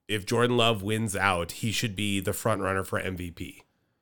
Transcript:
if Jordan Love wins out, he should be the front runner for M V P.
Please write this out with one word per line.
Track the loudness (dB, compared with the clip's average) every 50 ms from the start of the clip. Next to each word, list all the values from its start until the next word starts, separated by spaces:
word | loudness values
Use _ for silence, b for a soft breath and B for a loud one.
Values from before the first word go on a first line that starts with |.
| _ -4
if | -4 -4 -2
Jordan | 0 2 4 4 4 4 4
Love | 4 4 4 2 0
wins | -2 0 0 0 -2 0
out, | 2 4 4 4 2 0 -4 -6
he | -4 -2 -2
should | 0 0 -2 -2 -2
be | -2 -2 0 0 0
the | 0 -2 -4
front | 0 0 0 0 0
runner | 0 0 0 0 -2
for | -2 -4 -4
M | -4 -4 -4
V | -6 -8 -8
P. | -8 -10 -12 -12 -12 -18 -20 _ _ _ _ _ _ _